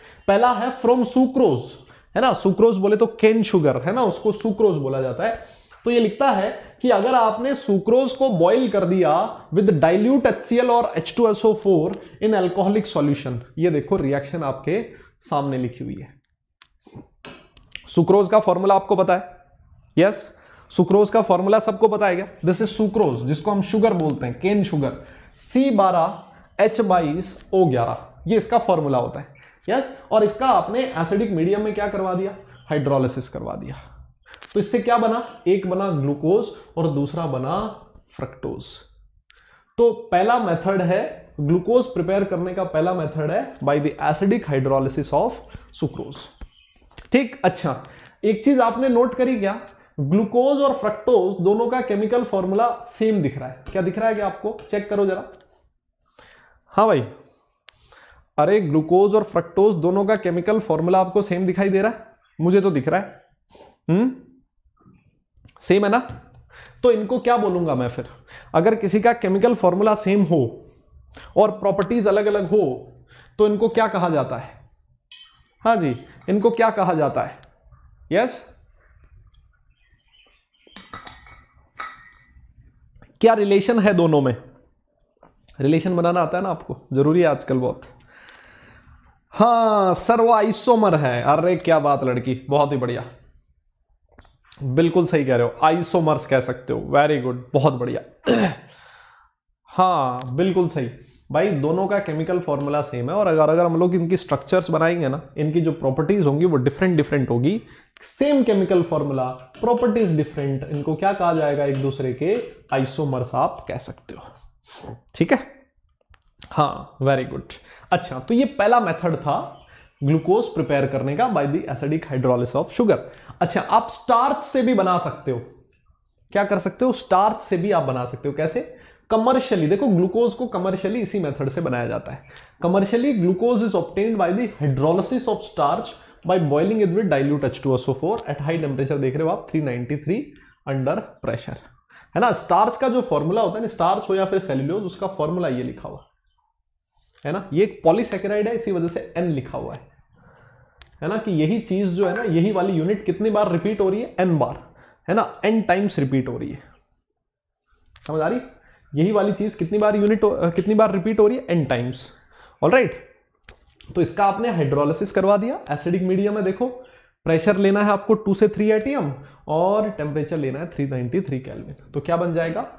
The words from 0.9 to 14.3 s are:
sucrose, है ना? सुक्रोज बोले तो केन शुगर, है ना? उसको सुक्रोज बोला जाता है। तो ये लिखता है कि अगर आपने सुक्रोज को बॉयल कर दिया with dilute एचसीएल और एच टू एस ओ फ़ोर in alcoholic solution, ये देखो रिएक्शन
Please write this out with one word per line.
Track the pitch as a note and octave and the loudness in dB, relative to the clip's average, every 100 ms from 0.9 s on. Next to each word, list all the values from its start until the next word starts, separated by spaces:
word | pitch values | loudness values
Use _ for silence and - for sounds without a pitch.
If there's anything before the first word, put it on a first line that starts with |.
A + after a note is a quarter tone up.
| B3 A#3 | 2 2
sucrose, | B3+ B3+ C4 A#3 B2+ - - - - _ - | 2 2 4 2 2 -4 -14 -20 -20 _ 0
है | |
ना? | B3+ | 0
सुक्रोज | - - F3+ A3+ F#3+ | 2 0 4 4 4
बोले | G3 G#3 | 2 2
तो | A3+ - | 2 4
केन | A3 A3 | 4 4
शुगर, | G#3 F#3 D3 B2 | 2 2 2 0
है | C#3 | -2
ना? | A#3 | 0
उसको | A3+ - G#3+ | -2 0 -2
सुक्रोज | G3+ A3 G3 A3 D#3 | -2 -2 2 2 2
बोला | C3+ C3+ | -2 -2
जाता | C3 A#2+ | -4 -2
है। | G#3 A3+ - - _ - A#3 | -4 -4 -10 -20 _ -8 0
तो | |
ये | A#3+ | 2
लिखता | A3 G#3+ C#4 | 2 2 0
है | G3+ G3+ - - - | 2 -2 -6 -14 -2
कि | B3 | 2
अगर | G3+ A3 C4 | 2 4 2
आपने | A3 A3 B3+ C#4 | 2 0 -2 -4
सुक्रोज | - G3 - A#3+ C4+ | 0 0 4 2 2
को | - C4+ | 0 0
बॉयल | F#3 E3+ A#3 B3+ | 4 4 4 2
कर | G3+ F3 | 0 2
दिया | F#3 E3 D#3+ A3+ - - | 2 2 2 0 -6 -4
with | D#3+ G3 E3 | 0 2 4
dilute | D#3+ F#3 G#3+ C#4 B3 | 4 4 4 4 2
एचसीएल | - - A#3 B3 | 0 0 0 4
और | A#3 A#3 - | 2 2 -2
एच | - - | -4 2
टू | A#3 | 2
एस | G#3 A3 | 4 2
ओ | |
फ़ोर | G#3+ G3+ F#3 E3 G3+ - - | 2 2 2 2 -4 -12 -4
in | G#3+ G#3 | 0 2
alcoholic | F3+ F3+ F#3+ G#3+ G#3 | 0 0 0 0 0
solution, | E3 D3 C#3+ C3 A#2+ - - | 0 0 0 -4 -8 -8 -2
ये | F3 | 0
देखो | D#3 C#3+ G3 | 0 0 -2
रिएक्शन | C#3 C#3 C#3 | 0 -2 -4